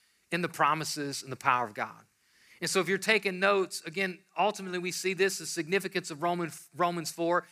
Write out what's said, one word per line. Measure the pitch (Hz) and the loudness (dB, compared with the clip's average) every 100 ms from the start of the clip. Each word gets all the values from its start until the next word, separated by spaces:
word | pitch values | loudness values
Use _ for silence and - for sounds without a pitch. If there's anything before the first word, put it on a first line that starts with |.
| _ _ _ | _ _ _
in | 170 | -4
the | 170 | -2
promises | - 147 160 147 151 143 131 | 2 4 4 -2 -4 -6 -6
and | 135 | -8
the | 127 | 0
power | 135 123 113 | 2 2 0
of | |
God. | 107 110 107 _ _ _ _ _ - | -4 -8 -8 _ _ _ _ _ -8
And | 170 | 0
so | 190 | 0
if | 175 | 2
you're | 190 | 0
taking | 196 220 202 180 | 2 2 2 2
notes, | 196 196 180 - | 4 4 0 -6
again, | 160 160 190 165 _ - | -8 -4 -4 -6 _ 0
ultimately | 185 - 190 180 | 0 0 -6 -4
we | 180 | -4
see | - 185 | -2 -2
this, | 180 190 185 | 2 2 2
the | 156 | -6
significance | 170 156 196 190 180 - | -6 0 -2 0 -4 -6
of | 143 | -2
Roman, | 170 175 165 - - | 0 0 -2 -6 -16
Romans | 143 175 170 160 | 0 0 0 -6
four | - 170 175 175 | -2 2 2 0